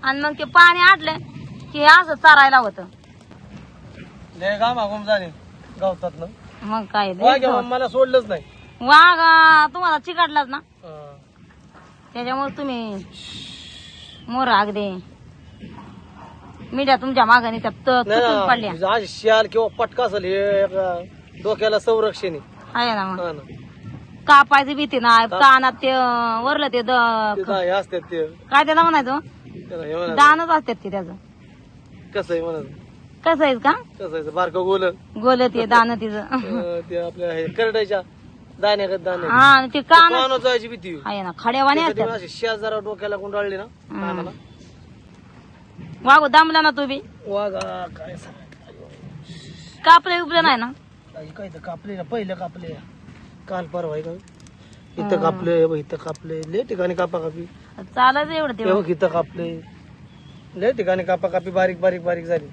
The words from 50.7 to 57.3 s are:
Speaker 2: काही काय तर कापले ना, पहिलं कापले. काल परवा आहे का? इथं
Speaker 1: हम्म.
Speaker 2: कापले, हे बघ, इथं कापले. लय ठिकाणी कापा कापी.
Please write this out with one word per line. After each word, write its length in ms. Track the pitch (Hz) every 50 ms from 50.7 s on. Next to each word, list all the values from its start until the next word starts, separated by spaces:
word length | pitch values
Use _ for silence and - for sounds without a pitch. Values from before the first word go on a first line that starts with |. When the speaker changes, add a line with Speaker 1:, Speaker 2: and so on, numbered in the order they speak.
| 277 - - _ _ - _ - -
Speaker 2:
काही 120 | - 156 156
काय 220 | 156 - 202 190 156
तर 60 | -
कापले 360 | - 180 170 165 - 202 202
ना, 80 | 185 175
पहिलं 300 | 139 233 233 208 185 185
कापले. 340 | 175 180 170 - 185 170 165 160 143 - - - - - - - - - - - - - -
काल 180 | 190 180 180
परवा 280 | 156 147 175 170 160 151
आहे 80 | 156
का? 100 | 156 165
इथं 920 | 165 185 - - - - - - - - - - - - - - - - 170
Speaker 1:
हम्म. 180 | 208 196 165
Speaker 2:
कापले, 360 | 160 165 160 185 180 170 170 165
हे 80 | 160
बघ, 120 | 160 165 151
इथं 200 | 143 - - 156
कापले. 440 | - 160 156 - - 165 160 160 160 156
लय 120 | 165 208 262
ठिकाणी 300 | 233 226 180 180 180 180
कापा 260 | 170 180 175 175 175
कापी. 260 | 160 165